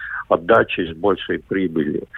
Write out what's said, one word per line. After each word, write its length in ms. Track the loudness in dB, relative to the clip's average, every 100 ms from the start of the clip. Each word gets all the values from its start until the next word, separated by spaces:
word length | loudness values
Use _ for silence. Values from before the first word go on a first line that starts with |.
| -8 -8 0
отдачей, 640 | 0 4 4 4 0 -4
с 40 | -2
большей 420 | 0 0 -2 -6
прибылью. 720 | -4 -2 0 0 0 -2 -6